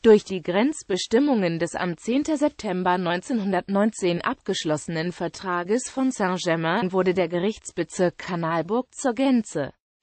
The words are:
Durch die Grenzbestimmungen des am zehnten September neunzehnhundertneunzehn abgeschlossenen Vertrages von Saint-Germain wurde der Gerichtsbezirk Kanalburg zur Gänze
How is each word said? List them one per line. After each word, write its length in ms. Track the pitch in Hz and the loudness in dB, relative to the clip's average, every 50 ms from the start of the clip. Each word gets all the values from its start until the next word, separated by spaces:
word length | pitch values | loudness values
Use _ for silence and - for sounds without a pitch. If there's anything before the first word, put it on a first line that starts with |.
Durch 200 | - 226 214 208 | 10 10 8 8
die 180 | - - 190 180 | 6 -2 -8 -6
Grenzbestimmungen 1160 | 151 - 175 196 233 294 320 - - - 196 185 - - - 233 285 294 269 214 185 170 165 165 | -4 0 0 2 2 0 -2 -4 -6 -4 -4 -4 -2 2 2 2 4 4 2 2 2 0 0 -2
des 160 | 170 165 - | -4 -4 -2
am 220 | - 185 180 165 | -4 -4 -4 -4
zehnten 400 | - - - 240 277 302 - 311 | -6 -4 -2 -2 0 0 0 0
September 600 | 254 294 302 - - - 214 180 180 180 180 180 | 0 0 -2 -2 -4 -6 -4 -4 -2 0 0 0
neunzehnhundertneunzehn 1200 | 180 185 165 175 180 - - 269 226 190 202 185 175 - - 196 196 208 226 - - 196 175 175 170 | 0 0 -2 -2 -4 -4 -4 -4 -2 0 0 0 -2 -2 0 0 2 2 2 0 0 0 0 0 0
abgeschlossenen 920 | - - 180 _ _ - 190 - - 156 151 151 - - 170 160 160 180 | -2 -4 -4 _ _ -6 -4 -4 -2 -2 -2 -2 -2 -6 -4 -4 -4 -4
Vertrages 800 | 170 - 180 165 - - - 190 175 175 175 180 214 254 - - | -4 -4 -6 -6 -6 -8 -6 -4 -4 -4 0 0 -2 -2 -2 -4
von 220 | - 269 262 262 | -4 -2 -2 -2
Saint-Germain 800 | 254 - 208 180 185 180 - 175 165 165 165 160 175 220 233 175 | 0 0 0 0 0 -2 0 0 0 0 0 0 0 0 0 0
wurde 200 | 185 190 185 190 | 0 2 2 2
der 140 | 175 190 180 | 2 2 0
Gerichtsbezirk 880 | 160 175 175 175 214 214 - _ - - - 170 - - - 180 175 - | 0 0 0 -2 -2 -4 -4 _ -12 -6 -6 -6 -6 0 0 0 0 0
Kanalburg 800 | - - - 185 170 165 160 165 165 160 170 214 247 254 _ - | -4 -8 -6 -4 -4 -2 -2 -2 -2 -2 0 -2 -2 -2 _ -12
zur 200 | - - 262 226 | -2 -2 -2 0
Gänze 580 | 226 269 277 254 240 214 - - 165 139 - _ _ _ _ _ _ | 2 2 4 2 2 0 -2 -4 -6 -6 -6 _ _ _ _ _ _